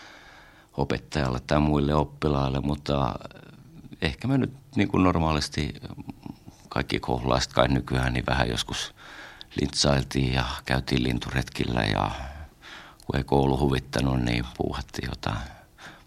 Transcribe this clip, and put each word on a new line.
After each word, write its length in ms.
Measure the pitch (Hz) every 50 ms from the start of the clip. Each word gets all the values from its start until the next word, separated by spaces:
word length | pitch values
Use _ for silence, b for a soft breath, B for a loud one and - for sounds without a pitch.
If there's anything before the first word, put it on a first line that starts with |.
| B B B B B B B B B B B B B B B
opettajalle 640 | - 69 - 67 - - - - 76 67 64 62 64 -
tai 120 | - 73 76
muille 360 | 73 76 76 71 71 71 76
oppilaille, 640 | 76 71 - - - 76 76 71 69 69 67 67 67
mutta 560 | - 71 71 69 - - 71 69 67 57 50 - - - - - - - - - - - - - - - - -
ehkä 260 | 92 80 73 - -
me 100 | 123 139
nyt 160 | 135 117 - - - - - -
niin 120 | 98 98
kuin 160 | 92 - 95 92
normaalisti 720 | 90 87 85 80 80 78 76 - - - - 73 65 - - - - - - - - - - - - - - - - - - - -
kaikki 300 | - - 67 - - -
koululaiset 540 | - - 64 62 62 64 64 65 - - -
kai 140 | - 64
nykyään 460 | 65 67 65 - - 64 64 64 64 60
niin 120 | 62 -
vähän 220 | 65 64 65 62 60
joskus 460 | 58 - - - - - - - - B B B B B B B B B B B B -
lintsailtiin 720 | 71 69 - - - 73 69 69 64 - - 69 67 64 65
ja 120 | 65 60 - - - -
käytiin 380 | - 65 65 - - 67 64 62
linturetkillä 800 | 64 62 58 - - - 64 65 - - - - - 60 60
ja 300 | 52 53 50 50 50 50 - - - - - - - - - - B B B B B B B B B
kun 120 | - -
ei 60 | 69 69
koulu 360 | - 67 69 67 69 67 65
huvittanut, 600 | 71 69 67 65 - - - 64 65 67 65 64
niin 240 | 60 60 58 58 58 - -
puuhattiin 520 | - - - 73 69 - - - - - -
jotain 280 | - - - - - - - - - - - - _ B B B B B B